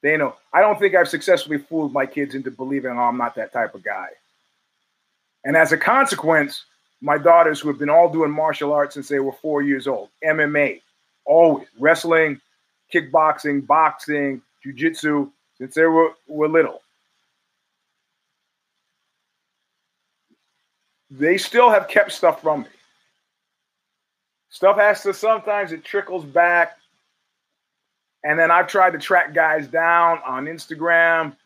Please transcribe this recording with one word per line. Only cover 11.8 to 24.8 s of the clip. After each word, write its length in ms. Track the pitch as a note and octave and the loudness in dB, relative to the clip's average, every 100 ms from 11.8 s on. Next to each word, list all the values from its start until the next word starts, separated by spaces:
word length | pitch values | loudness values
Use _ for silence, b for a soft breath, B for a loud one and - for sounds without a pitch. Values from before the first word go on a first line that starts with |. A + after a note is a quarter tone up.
| C#3+ E3 E3+ E3 D#3+ C3+ _ _ _ _ _ | 0 0 2 0 0 -4 _ _ _ _ _
kickboxing, 720 | E3+ C#3+ D#3 D#3 D3+ D3+ C#3+ C3+ | -6 0 0 0 0 -4 -4 0
boxing, 760 | D3+ D#3 - - D3 C#3 C3 _ _ C#3 | 2 2 -2 -8 -4 -4 -8 _ _ -18
jujitsu, 680 | B2+ D#3+ D#3+ D3+ D3 C#3 _ _ _ | -6 -6 -4 -4 -2 -4 _ _ _
since 180 | C3 D#3 | -10 0
they 100 | E3 | 2
were, 260 | E3 D#3+ - _ | 2 0 -6 _
were 220 | D3+ D3+ | -4 0
little. 320 | D#3+ C3+ - _ _ _ _ _ _ _ _ _ _ _ _ _ _ _ _ _ _ _ _ _ _ _ _ _ _ _ _ _ _ _ _ _ _ _ _ _ _ _ _ _ _ _ | 2 0 -4 _ _ _ _ _ _ _ _ _ _ _ _ _ _ _ _ _ _ _ _ _ _ _ _ _ _ _ _ _ _ _ _ _ _ _ _ _ _ _ _ _ _ _
They 280 | C3+ D3+ F#3 | -4 0 0
still 320 | - A#3 B3 | 0 4 6
have 180 | G#3+ - | 4 2
kept 240 | - G#3 | 0 0
stuff 300 | - F3 D#3 | 0 -2 0
from 220 | D#3+ D3 | -4 -4
me. 40 | A#2 _ _ _ _ _ _ _ _ _ _ _ _ _ _ _ _ _ _ | -8 _ _ _ _ _ _ _ _ _ _ _ _ _ _ _ _ _ _
Stuff 260 | - F#3+ | 0 2
has 260 | G3+ | 4